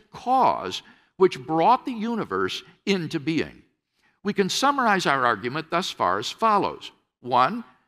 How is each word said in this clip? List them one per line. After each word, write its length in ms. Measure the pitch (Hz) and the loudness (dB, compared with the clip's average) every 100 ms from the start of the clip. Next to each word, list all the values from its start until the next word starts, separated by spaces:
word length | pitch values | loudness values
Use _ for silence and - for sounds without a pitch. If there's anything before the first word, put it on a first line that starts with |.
| _ | _
cause 720 | - - 262 220 71 92 - - - _ - | -10 -2 2 2 0 -4 -10 -12 -20 _ 2
which 300 | 185 147 127 | 2 2 -2
brought 400 | 160 175 262 - | 2 4 4 0
the 80 | |
universe 680 | 233 220 226 123 95 95 - - _ - | -6 -6 -4 -4 -2 -2 -4 -12 _ -2
into 340 | 190 156 160 | -2 -2 -6
being. 420 | 143 160 80 - _ _ _ _ _ _ | -2 -2 -4 -8 _ _ _ _ _ _
We 120 | 196 | -4
can 160 | 202 190 | 0 0
summarize 560 | - 269 285 240 196 175 | 0 0 2 2 2 2
our 200 | 139 123 | 2 2
argument 440 | 107 110 143 160 | 0 -4 -6 -4
thus 200 | 170 - | -4 -4
far 300 | - 95 95 | -2 0 0
as 120 | 120 | -4
follows. 600 | - 220 202 95 - - _ _ _ | -2 2 2 0 -6 -16 _ _ _
One, 420 | 127 123 131 233 - _ | 0 2 2 0 -12 _